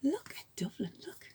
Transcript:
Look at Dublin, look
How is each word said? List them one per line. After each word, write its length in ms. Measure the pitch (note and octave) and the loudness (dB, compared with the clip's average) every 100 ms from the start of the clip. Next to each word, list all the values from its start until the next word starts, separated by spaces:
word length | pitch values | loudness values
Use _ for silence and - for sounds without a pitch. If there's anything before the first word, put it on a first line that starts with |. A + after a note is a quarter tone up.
Look 320 | C4+ F#4+ - - | 6 4 0 -12
at 80 | - - | -10 -2
Dublin, 360 | F3+ - F#3+ - - | -2 0 -4 -2 -12
look 280 | - - | -12 -16